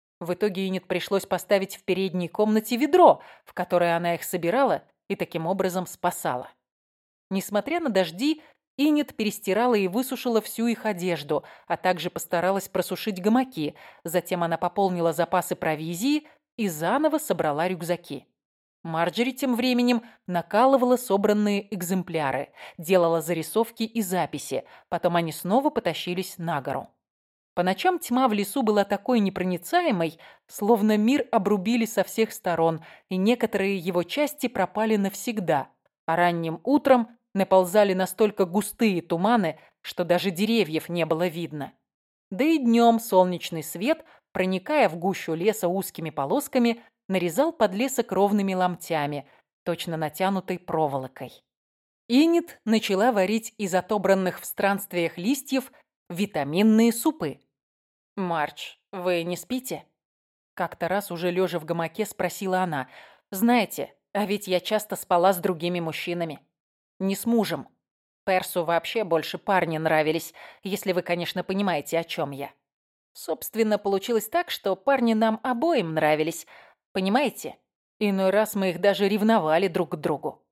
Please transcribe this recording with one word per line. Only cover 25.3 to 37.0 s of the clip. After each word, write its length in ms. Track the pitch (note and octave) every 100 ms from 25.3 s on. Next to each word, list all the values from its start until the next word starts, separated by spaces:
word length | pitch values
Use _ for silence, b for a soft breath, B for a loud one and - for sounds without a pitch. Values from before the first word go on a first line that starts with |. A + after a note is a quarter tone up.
снова 380 | - F3 A3+ C#4+
потащились 640 | B3 F3 D#3 - F3+ F3+ -
на 240 | E3+ D3
гору. 280 | C3+ C3+ - _ _ _ _ _ _
По 80 | -
ночам 380 | F3+ F#3+ F#4 F4+
тьма 260 | - B3 C4
в 40 |
лесу 300 | - - C#4
была 220 | A3 G#3
такой 360 | G3 G3+ - A#3+
непроницаемой, 960 | G3 F#3+ F#3 F3 - F4 E4+ F#3+ E3 - B B _
словно 500 | - G#3 A3+ G#3+ G#3+
мир 280 | A3 C#4+ -
обрубили 560 | A3+ G3 G#3 F#3 A#3+ A3
со 160 | -
всех 300 | F#3 - A3
сторон, 520 | - F#3 E3 E3 D#3+ B B -
и 80 | F#3
некоторые 600 | G3 A#3 A3 G3 G3 G3
его 240 | E3 F3
части 460 | E3+ C#4+ D4 - B3
пропали 480 | - F3+ - A3 G#3+
навсегда, 720 | F#3+ - - G#3+ E3+ D3 - _ _ _
а 120 | - E3
ранним 440 | F3 E3+ E3 D#3+
утром 520 | - C#4 C#4 B3